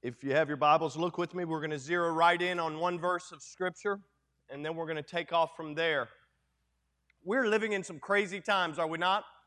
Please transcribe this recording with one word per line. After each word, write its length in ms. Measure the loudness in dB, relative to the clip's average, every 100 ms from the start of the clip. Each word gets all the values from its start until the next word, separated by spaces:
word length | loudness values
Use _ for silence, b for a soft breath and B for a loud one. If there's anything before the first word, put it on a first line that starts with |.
if 220 | -8 -6
you 100 | 0
have 140 | 2 2
your 100 | 2
Bibles, 400 | 4 4 4 -2
look 220 | -4 -2
with 160 | -4 -4
me. 100 | -4
We're 160 | -4
gonna 160 | -4 -6
zero 320 | -2 0 2
right 320 | 4 6 6
in 180 | 2 0
on 200 | -2 -2
one 180 | -2 0
verse 340 | -2 -2 -6
of 120 | -18
Scripture, 580 | -18 -6 -6 -4 -4 -4 -8 _ _ _ _
and 160 | -8 -6
then 100 | -6
we're 120 | -4
gonna 160 | -6
take 280 | -4 -6 0
off 240 | 2 0 -2
from 200 | -8 -2
there. 340 | 2 2 -2 -10 _ _ _ _ _ _ _ _ _ _
We're 220 | -2 2 4
living 280 | 2 2
in 100 | -2
some 160 | -4 -12
crazy 420 | 0 0 0 -4
times, 380 | 0 0 0 0
are 80 | -2
we 100 | 0
not? 260 | 2 0 -2 -20